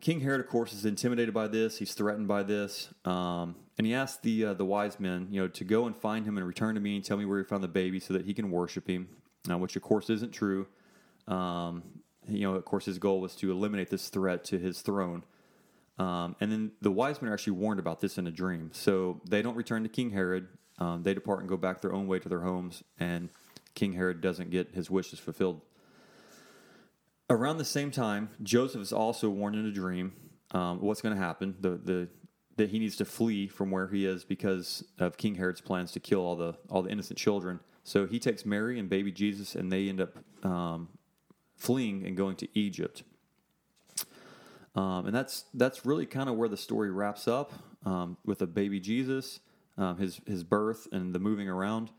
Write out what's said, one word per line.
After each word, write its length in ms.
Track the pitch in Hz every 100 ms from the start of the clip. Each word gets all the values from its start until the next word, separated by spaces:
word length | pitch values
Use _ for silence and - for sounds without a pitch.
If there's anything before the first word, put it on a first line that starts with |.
King 200 | - 160
Herod, 200 | 135 135
of 80 | 123
course, 240 | 120 113
is 140 | 101 107
intimidated 480 | 104 123 120 113
by 140 | 110 107
this. 300 | 110 110 -
He's 140 | 101
threatened 360 | - 104 104 101
by 160 | 101
this. 440 | 98 104 101 - - -
Um, 520 | 92 90 90 87 85 82 - -
and 100 | 110
he 60 |
asks 280 | 127 135 -
the, 220 | 117 110 107
uh, 80 |
the 100 | 95
wise 360 | 95 101 104 -
men, 280 | 95 90 92
you 100 | 98
know, 80 | 92
to 160 | -
go 220 | 92 110 120
and 80 |
find 300 | 107 107 110
him 140 | 107 104
and 80 | 90
return 300 | 90 110 110
to 40 |
me 160 | 101 101
and 80 |
tell 120 | 98 101
me 80 | 101
where 120 | 98
he 60 |
found 180 | 95 101
the 60 | 92
baby 320 | 95 92 92
so 140 | -
that 100 | 92
he 80 | 92
can 180 | 101 104
worship 380 | 87 87 - -
him, 200 | 90 92 - _ _ -
uh, 80 | 87
which, 180 | 90 95
of 60 |
course, 260 | - 107 -
isn't 240 | 110 117
true. 340 | - 104 95 95 - _ - _ _ -
Um, 540 | 92 90 87 85 85 85 - - _ -
you 200 | 101 101
know, 60 |
of 100 | 95
course, 200 | - 101
his 140 | - 92
goal 220 | 98 95
was 140 | 92 -
to 140 | 95
eliminate 400 | 92 104 101 92
this 180 | 95 -
threat 360 | 98 95 90
to 140 | - 92
his 220 | 90 87
throne. 440 | - 101 90 87 - _ _ _ _ _ _ -
Um, 380 | 92 90 85 -
and 120 | 104
then 200 | 110 107 -
the 100 | 104
wise 300 | 98 135 147
men 100 | 117
are 40 |
actually 200 | 104 -
warned 260 | 92 107 98
about 200 | 82 82
this 160 | 98 -
in 100 | 90
a 40 |
dream. 400 | 80 92 85 82
So 480 | - - 95 90 87 90
they 140 | 104
don't 140 | 113 117
return 260 | 117 113
to 60 | 110
King 200 | - 123
Herod. 380 | 98 92 92 92 - _ -
Um, 240 | 87 87
they 100 | 90
depart 260 | 95 - 98
and 80 | 92
go 80 | 92
back 240 | 92 90
their 120 | 98
own 140 | 95 95
way 120 | 92
to 100 | 87
their 120 | 87
homes, 420 | 90 90 90 87 - -
and 300 | 87 87 87 - - - -
King 180 | - 101
Herod 280 | 90 92 85
doesn't 300 | 92 85 87
get 200 | 90 87
his 160 | 92 82
wishes 300 | 92 90 -
fulfilled. 400 | - - 92 80 - _ - - - - - - - - - - - _ _ _ -
Around 280 | 117 135 160
the 60 |
same 260 | 135 143 143
time, 400 | 135 113 104 107 -
Joseph 380 | 101 120 131 117
is 120 | 101
also 360 | 107 110 117 110
warned 260 | 98 104
in 100 | 107 107
a 40 |
dream, 420 | 101 92 90 92 - - - _
um, 300 | 92 87 90
what's 200 | 101 107
gonna 160 | 113 101
happen, 380 | 90 82 95 90
the, 100 | 92
the, 380 | 87 - 90 87 - - _ _ -
that 140 | 107
he 80 | 110
needs 180 | 110 -
to 80 |
flee 420 | 98 - 117 101 98
from 220 | - 98
where 180 | 95 92
he 180 | 98 95
is 180 | 92
because 580 | - 95 101 92 87 - - -
of 200 | 90 -
King 180 | 110 92
Herod's 240 | 92 87
plans 320 | - 92 87
to 80 | 90
kill 200 | - 98
all 160 | 87 85
the, 180 | 85 - -
all 140 | 98
the 80 | 92
innocent 280 | 104 - -
children. 420 | - 101 90 90 - _
So 220 | - 101 95
he 120 | 117
takes 260 | 127 101
Mary 340 | 104 104 113 123
and 100 | 95
baby 240 | 95 101
Jesus, 420 | 87 104 101 98
and 160 | 85 92
they 180 | 95 98
end 120 | 95
up, 160 | 90 - - -
um, 440 | 95 87 85 85 82 - _ _ _ _ _ -
fleeing 480 | - 131 117 98
and 120 | 92 92
going 180 | 98 92
to 120 | - 107
Egypt. 460 | 101 87 82 - - _ _ _ _ _ _ _ _ - - - - - - - -
Um, 320 | 98 95 92 98
and 80 |
that's, 300 | 113 - - -
that's 320 | 127 127 - 120
really 200 | 156 -
kinda 260 | 135 135
where 160 | 113 117
the 80 | 101
story 340 | - 113 101
wraps 380 | 95 104 104 -
up, 240 | 123 147 - - - -
um, 300 | 90 87 87
with 160 | - 98
the 60 | 92
baby 340 | 92 101 98
Jesus, 580 | 92 117 131 135 131 - - _ _ -
um, 180 | 95 87
his, 240 | 95 - -
his 180 | 95
birth 420 | 85 104 107 113 -
and 220 | 95 90
the 40 | 90
moving 300 | 101 104 98
around. 420 | 92 98 113 113